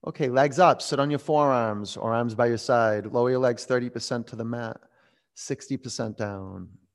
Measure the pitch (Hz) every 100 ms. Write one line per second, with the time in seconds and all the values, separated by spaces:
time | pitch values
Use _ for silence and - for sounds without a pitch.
0 | - - 139 127 143 127 175 131 - 139
1 | 143 147 - 151 143 127 113 104 101 -
2 | 113 113 120 110 120 113 - 120 113 104
3 | 101 120 123 127 127 123 - 127 123 120
4 | - 123 113 110 113 117 113 - _ _
5 | _ _ _ - - 139 - 135 123 -
6 | 117 104 107 98 95 95 85 - _